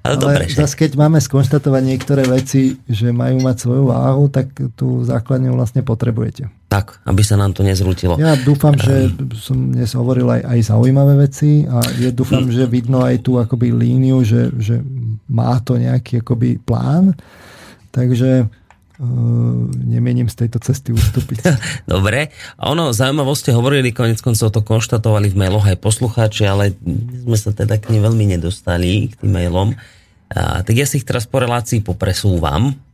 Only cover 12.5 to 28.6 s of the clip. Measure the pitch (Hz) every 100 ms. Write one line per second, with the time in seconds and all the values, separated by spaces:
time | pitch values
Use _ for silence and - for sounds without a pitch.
12.5 | 120 127 120 117 131 127 123 123 123 113
13.5 | 123 120 120 120 127 131 131 117 117 120
14.5 | 123 107 117 135 131 117 110 _ 117 120
15.5 | 120 110 123 120 127 - 120 113 120 123
16.5 | 120 - 113 123 151 190 - - - -
17.5 | - - - - - 123 123 131 131 113
18.5 | - _ _ _ _ 123 123 117 117 120
19.5 | 120 120 127 123 117 123 123 120 - 117
20.5 | 117 - 135 - 117 - 127 - 117 180
21.5 | 139 - - - 90 98 117 147 - -
22.5 | - - 151 160 110 131 147 135 143 -
23.5 | 120 123 143 127 113 117 113 - 110 113
24.5 | 107 107 113 110 120 110 107 101 95 95
25.5 | 104 101 90 104 110 123 110 110 104 104
26.5 | 98 101 92 85 107 117 123 123 113 107
27.5 | 104 110 110 107 110 104 113 101 92 82
28.5 | -